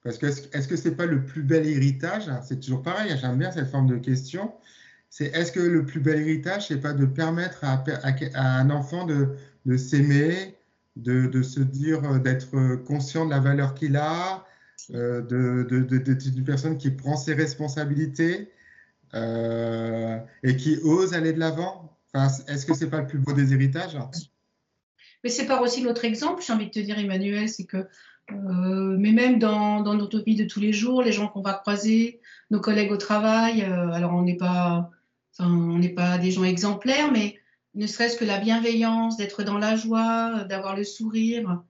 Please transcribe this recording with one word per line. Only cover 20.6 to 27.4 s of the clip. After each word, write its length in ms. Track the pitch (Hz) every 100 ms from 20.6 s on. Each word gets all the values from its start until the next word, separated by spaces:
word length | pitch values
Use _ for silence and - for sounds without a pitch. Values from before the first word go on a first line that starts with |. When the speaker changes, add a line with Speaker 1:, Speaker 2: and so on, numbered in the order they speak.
| 139 151
Speaker 1:
ose 300 | 160 170 185 170
aller 180 | 160
de 60 | 160
l'avant ? 580 | 160 156 190 - - _ _
Enfin, 140 | 135 135 135 -
est-ce 180 | 147 139
que 80 |
c'est 160 | 143 151
pas 120 | 156
le 60 | 139
plus 120 | 147
beau 140 | 135
des 200 | 143 135
héritages ? 440 | 135 135 147 180 151 - 165 - _ _ _ _ _ _ _ - _
Speaker 2:
Mais 60 | 247
c'est 160 | 240 233
par 140 | 254
aussi 200 | 240 262
notre 220 | 247 226 233
exemple, 360 | 214 294 359 -
j'ai 80 |
envie 140 | 220 208
de 40 |
te 80 | 220
dire, 180 | 202 208
Emmanuel, 520 | 202 190 202 208